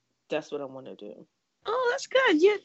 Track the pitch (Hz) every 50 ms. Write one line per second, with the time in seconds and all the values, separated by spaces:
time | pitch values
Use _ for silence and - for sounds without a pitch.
0 | _ _ _ _ _ - 160 151 156 - 147 147 143 131 131 131 131 113 95 -
1 | 101 104 - - - _ _ _ _ _ _ _ - 403 440 508 508 480 494 554
2 | - - - 523 523 508 330 302 349 415 415 392